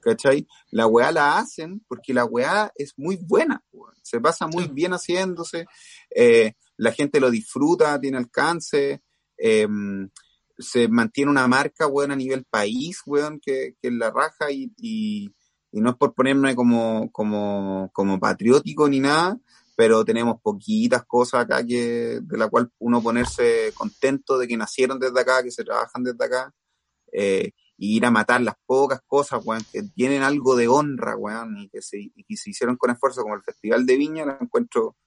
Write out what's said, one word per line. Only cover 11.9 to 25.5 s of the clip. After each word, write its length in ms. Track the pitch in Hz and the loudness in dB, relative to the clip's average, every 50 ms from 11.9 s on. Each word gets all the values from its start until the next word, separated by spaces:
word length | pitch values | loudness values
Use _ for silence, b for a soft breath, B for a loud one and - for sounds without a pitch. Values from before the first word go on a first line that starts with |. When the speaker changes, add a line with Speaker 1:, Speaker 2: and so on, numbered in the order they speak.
| 139 143 143 143 | 0 0 0 0
Speaker 1:
a 40 | 143 | -2
nivel 300 | 135 131 131 131 131 131 | -4 -4 -4 -4 -6 -6
país, 560 | _ - 113 104 104 110 127 143 170 180 - - | _ -2 -2 -2 0 -2 -4 -6 -6 -10 -12 -10
weón, 340 | - 143 147 147 151 156 147 | -2 -2 -2 -2 -2 -6 -10
que, 360 | _ - 135 131 131 131 - _ | _ -6 -4 -4 -4 -8 -10 _
que 60 | - 123 | -6 -6
es 60 | 120 | -4
la 180 | 117 117 113 | -2 -2 -2
raja 400 | 110 123 143 156 _ _ 156 147 | 0 0 -2 -2 _ _ -4 -4
y, 200 | 143 135 135 123 110 _ | -4 -6 -8 -12 _ _
y, 560 | - 117 110 220 214 214 - 208 202 202 _ _ _ _ _ _ _ _ | -10 -8 -6 -4 -4 -4 -4 -6 -8 -10 _ _ _ _ _ _ _ _
y 100 | - 107 | -4 -2
no 80 | 107 120 | 0 0
es 60 | 123 | 0
por 180 | _ - 139 - | _ 0 0 2
ponerme 420 | - 131 135 139 139 139 139 131 | 2 2 2 4 2 2 2 2
como, 560 | 120 123 120 120 117 117 113 110 110 113 117 | 2 4 4 4 4 2 0 0 -2 -4 -6
como, 760 | _ - 110 104 104 104 104 104 101 101 98 98 95 95 95 92 | _ -4 -4 -2 -2 -2 -2 -2 -4 -4 -4 -4 -4 -6 -6 -8
como 280 | _ - 101 98 98 95 | _ -2 0 0 0 0
patriótico 680 | 95 107 92 - 98 113 123 147 147 - 151 147 151 147 | 0 -2 -2 0 4 4 4 4 4 0 -2 2 2 2
ni 120 | 139 135 | 2 2
nada, 400 | 135 139 147 156 170 185 208 - b b b b b b b | 2 2 2 2 2 0 -2 -6 b b b b b b b
pero 300 | - 117 110 113 110 113 | 4 6 6 6 6 4
tenemos 340 | 113 113 117 117 120 113 110 | 2 0 0 0 0 -2 -2
poquitas 600 | _ 110 104 98 - - 107 110 113 120 127 123 120 | _ -4 -4 -4 -4 -2 0 2 2 2 2 0 0
cosas 400 | _ - 120 123 123 - 123 120 | _ 2 2 2 2 2 -2 0
acá 200 | 120 - - 120 | 0 0 -2 -2
que, 540 | 120 123 120 120 117 117 117 117 117 120 120 | -2 -2 -2 -2 -2 -2 -2 -4 -4 -6 -6
de 160 | - - - 110 | -8 -8 -4 -2
la 120 | 113 107 | -2 0
cual 220 | - 117 123 120 _ _ | 2 0 0 0 _ _
uno 240 | - 120 120 120 | -2 0 0 2
ponerse 680 | 110 113 117 120 123 - - - 120 120 117 113 110 110 - | 2 0 0 0 -2 -2 -2 0 2 2 2 2 0 -2 -4
contento 640 | - - 107 - _ - 135 135 139 - - 135 131 | -6 -8 -8 -8 _ 0 0 0 0 -2 -2 -2 -2
de 100 | 123 120 | 0 -2
que 80 | 120 | -2
nacieron 440 | 113 107 - - - 127 127 135 131 | -4 -4 -6 -2 0 0 0 0 -2
desde 200 | 127 131 120 127 | -2 0 0 0
acá, 220 | 123 123 131 131 | 2 4 2 2
que 80 | 127 127 | 2 -2